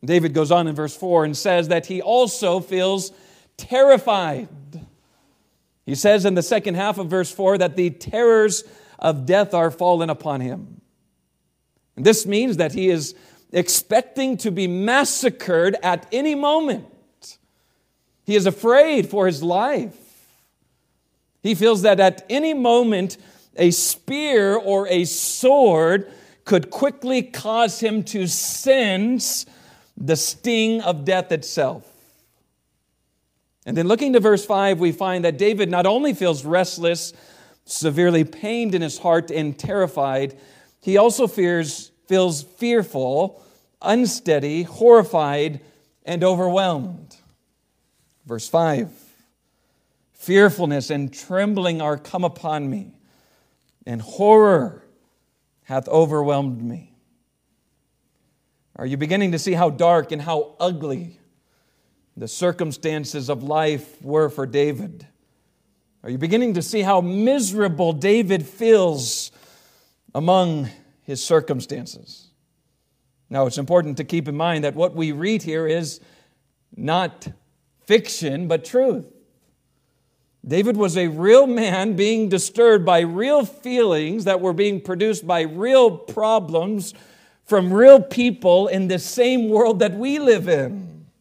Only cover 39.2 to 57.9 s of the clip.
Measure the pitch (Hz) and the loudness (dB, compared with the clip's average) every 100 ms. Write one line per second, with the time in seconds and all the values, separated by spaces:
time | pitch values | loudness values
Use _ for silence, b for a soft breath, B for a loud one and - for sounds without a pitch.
39.2 | 170 151 151 143 - 202 185 - 139 135 | 0 -6 -6 -6 -6 -2 -2 -2 -2 -2
40.2 | 135 - b b b b - 190 233 226 | -4 -8 b b b b 0 4 4 4
41.2 | 240 185 175 175 156 - - _ _ 190 | -2 0 0 0 -4 -8 -16 _ _ 0
42.2 | 180 151 147 _ 240 233 196 139 131 139 | 0 -2 -10 _ 0 0 0 -4 -2 -2
43.2 | 190 b b b b _ - 226 247 - | -2 b b b b _ -2 0 0 -4
44.2 | - 151 143 156 170 - 233 233 190 175 | -2 0 0 -6 -8 2 8 8 8 0
45.2 | 151 143 156 143 b b b b - 170 | -2 -2 -4 -6 b b b b -10 -2
46.2 | 180 180 185 180 190 156 127 85 78 - | 0 2 0 0 0 -2 -6 -14 -20 -20
47.2 | _ _ _ _ _ _ _ _ _ _ | _ _ _ _ _ _ _ _ _ _
48.2 | - 117 - 165 165 143 104 - _ _ | -14 -12 -2 0 0 -2 -6 -12 _ _
49.2 | _ _ _ _ _ _ _ _ _ _ | _ _ _ _ _ _ _ _ _ _
50.2 | - 196 202 - 170 143 131 147 139 - | 0 4 4 4 -2 -2 -4 -6 -6 -10
51.2 | - 185 202 202 180 165 151 147 - 185 | -6 -4 -2 -2 -2 -4 -4 -6 -6 -4
52.2 | 180 - 165 156 139 117 95 _ _ _ | -4 -6 -6 -6 -6 -8 -10 _ _ _
53.2 | _ _ _ _ _ _ - 120 110 - | _ _ _ _ _ _ -12 -12 -12 -2
54.2 | 208 220 208 180 117 - _ _ _ _ | 4 6 6 4 0 -8 _ _ _ _
55.2 | _ _ _ _ _ 135 135 156 160 151 | _ _ _ _ _ -8 0 2 2 0
56.2 | 143 143 139 123 117 117 - _ _ _ | -2 -2 -2 -6 -10 -12 -16 _ _ _
57.2 | _ _ _ _ _ _ _ | _ _ _ _ _ _ _